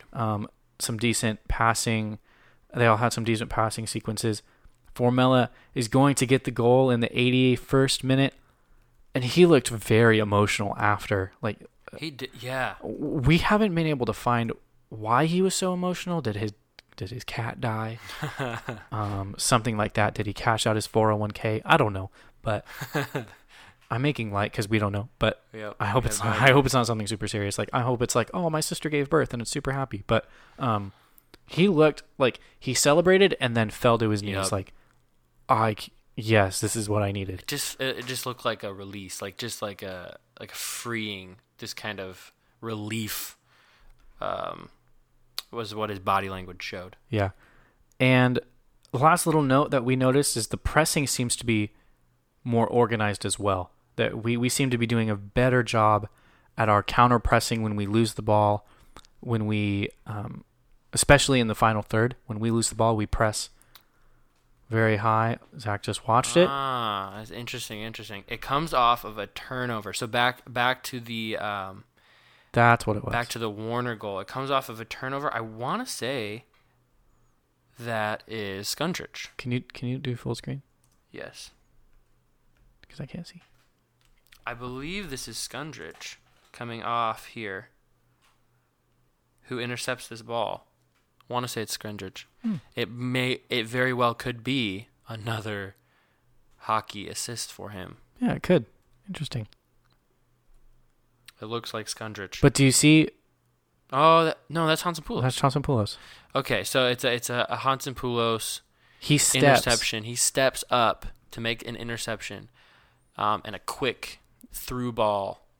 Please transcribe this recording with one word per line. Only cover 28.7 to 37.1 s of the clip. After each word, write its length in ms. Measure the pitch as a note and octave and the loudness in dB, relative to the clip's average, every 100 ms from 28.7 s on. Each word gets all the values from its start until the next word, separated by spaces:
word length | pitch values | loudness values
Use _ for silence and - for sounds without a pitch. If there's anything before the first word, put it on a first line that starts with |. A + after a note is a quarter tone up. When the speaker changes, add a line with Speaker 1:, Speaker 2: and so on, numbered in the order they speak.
| F3 D#3 | -4 -2
Speaker 1:
gave 200 | D3 C#3 | -2 2
birth 240 | D#3+ C3+ | 0 0
and 80 | B2 | -4
it's 100 | A2+ | -6
super 220 | D3+ C#3 | -6 -4
happy." 300 | C3+ C3+ G2+ - | -4 -4 -6 0
But, 220 | A2 - - - - | 0 0 -16 -20 -6
um, 360 | B2+ G#2+ G2 - _ _ _ - - | -2 -2 -4 -16 _ _ _ -20 -6
he 220 | - G3 | 2 4
looked 360 | D#3 D#3 D3 - - | 6 4 4 -6 0
like 220 | B2+ - - - | 0 0 -12 -10
he 160 | - | -4
celebrated 640 | B2 D3 D#3 F3 F#3+ G3 - | 2 4 6 6 6 6 4
and 160 | B2+ A#2 | 0 2
then 120 | G#2+ | 0
fell 280 | - B2 A#2 | 2 4 6
to 120 | A2 | 4
his 140 | G#2 | 0
knees 120 | G2+ G2 | -2 -2
Speaker 2:
Yep. 160 | F#2+ | 0
Speaker 1:
like, 200 | G2+ F#2+ - _ _ _ _ _ _ - | -2 -6 -16 _ _ _ _ _ _ 0
"I 260 | A#2 A2 G#2+ | 2 2 -2
c-, 140 | - _ _ - | -10 _ _ -6
yes, 440 | G#2+ A2 F#2+ - | 4 4 4 2
this 140 | G#2+ A2+ | -2 -2
is 120 | G#2 | -2
what 140 | G#2 | 0
I 80 | G2+ | 0